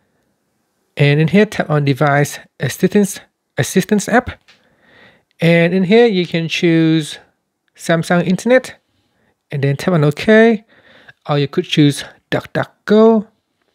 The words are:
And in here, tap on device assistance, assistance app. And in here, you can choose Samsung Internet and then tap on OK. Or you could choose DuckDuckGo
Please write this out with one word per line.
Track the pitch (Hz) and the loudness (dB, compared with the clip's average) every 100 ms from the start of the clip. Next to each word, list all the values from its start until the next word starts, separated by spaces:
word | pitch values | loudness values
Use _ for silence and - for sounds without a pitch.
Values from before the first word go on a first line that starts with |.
| _ _ _ _ _ _ _ _ _ - | _ _ _ _ _ _ _ _ _ -2
And | 143 143 | 0 2
in | 156 | 2
here, | 190 214 | 2 0
tap | - 180 | -2 -2
on | 151 | -2
device | 143 131 151 143 147 - - - | 0 0 0 0 -2 -6 -18 -10
assistance, | 135 - 185 208 196 - _ _ _ - | -8 -2 0 0 -2 -4 _ _ _ -6
assistance | - 190 - 208 - | -2 -2 -2 -2 0
app. | 220 - - _ _ _ _ _ _ - _ _ - | -2 -2 -14 _ _ _ _ _ _ -20 _ _ -4
And | 165 170 170 | 0 2 2
in | 185 | 0
here, | 180 220 240 | 2 2 2
you | 185 170 | 0 -4
can | 170 160 | -4 -6
choose | - 175 165 160 160 151 - _ _ _ _ _ _ | -2 0 2 2 0 -2 -12 _ _ _ _ _ _
Samsung | - 165 165 175 175 | -4 -2 0 -2 0
Internet | 185 226 254 - - _ _ _ _ _ _ - | -2 0 0 -2 -20 _ _ _ _ _ _ -12
and | 147 | -4
then | 139 143 | -4 -2
tap | - | -2
on | 175 | 0
OK. | 147 - - 220 226 220 _ _ _ _ _ _ - | 0 0 2 4 4 2 _ _ _ _ _ _ -6
Or | 147 | -4
you | 143 | -2
could | - 175 | -4 -2
choose | - 147 139 - _ - | 2 2 2 -10 _ -8
DuckDuckGo | - - 147 127 _ - 214 226 220 208 _ _ _ _ | -8 -6 -8 -8 _ 0 4 4 2 -2 _ _ _ _